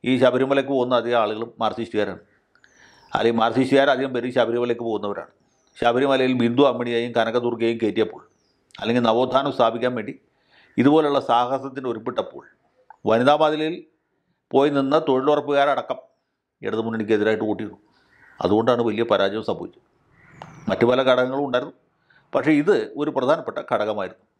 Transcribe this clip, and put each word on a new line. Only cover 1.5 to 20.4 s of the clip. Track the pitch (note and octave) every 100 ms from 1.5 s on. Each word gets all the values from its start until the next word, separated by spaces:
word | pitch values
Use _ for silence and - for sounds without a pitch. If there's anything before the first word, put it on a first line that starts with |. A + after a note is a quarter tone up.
| -
മാർക്സിസ്റ്റുകാരാണ്. | A2 A2 A2+ G#2+ G2+ F#2 _ _ _ _ _ _ _ _ _
അല്ലെങ്കിൽ | - A2+ A#2
മാർക്സിസ്റ്റുകാർ | A#2 A2+ B2+ C#3 C#3
അധികം | B2+ C3+
പേര് | B2 B2
ശബരിമലയ്ക്ക് | B2+ A2+ A#2+ A#2+ A#2
പോകുന്നവരാണ്. | A#2 G#2 G2+ G2 - _ _ _ _ -
ശബരിമലയിൽ | A#2+ A#2+ C#3 C3+ B2+
ബിന്ദു | B2+ A#2 A#2+
അമ്മണിയെയും | C#3+ A#2+ A#2+ A#2 A#2+
കനകദുർഗയെയും | A#2 A2+ A#2+ A#2+ A#2 A2+ A#2
കയറ്റിയപ്പോൾ | A2 G2 A2 - - _ _ _ _ -
അല്ലെങ്കിൽ | G#2 B2
നവോത്ഥാനം | A#2 A2+ B2+ C3 C#3
സ്ഥാപിക്കാൻ | C3 A2+ A#2 B2
വേണ്ടി | B2 A2 - _ _ _ _ _ -
ഇതുപോലുള്ള | C3 D#3 D3+ C#3
സാഹസത്തിന് | - A#2+ B2 C3+ C#3 B2+ B2+
ഉരുപ്പിട്ടപ്പോൾ | A2+ A#2 A2+ - C#2 - _ _ _ _ - G2+
വനിതാ | A2+ B2+ D3+
മതിലിൽ | D#3 D3+ D#3 F3+ - _ _ _ _ _ _
പോയി | C3 C#3+
നിന്ന | C#3+ C3+ D3+
തൊഴിലുറപ്പുകാരടക്കം | D#3+ B2+ C#3 D3 C#3+ C#3+ C#3+ C3 - B2+ _ _ _ _ _ _
ഇടതുമുന്നണിക്കെതിരായിട്ട് | G#2+ A2 A2+ A2+ G#2+ G#2+ G#2 G#2+
വോട്ട് | A2 G#2
ചെയ്തു. | G#2+ - _ _ _ _ - _
അതുകൊണ്ടാണ് | F2+ G#2+ A2+ A#2+
വലിയ | A#2 G#2
പരാജയം | A2+ G2+ G2 G#2
സംഭവിച്ചത്. | A2 A2 F#2 _ _ _ _ _ _ -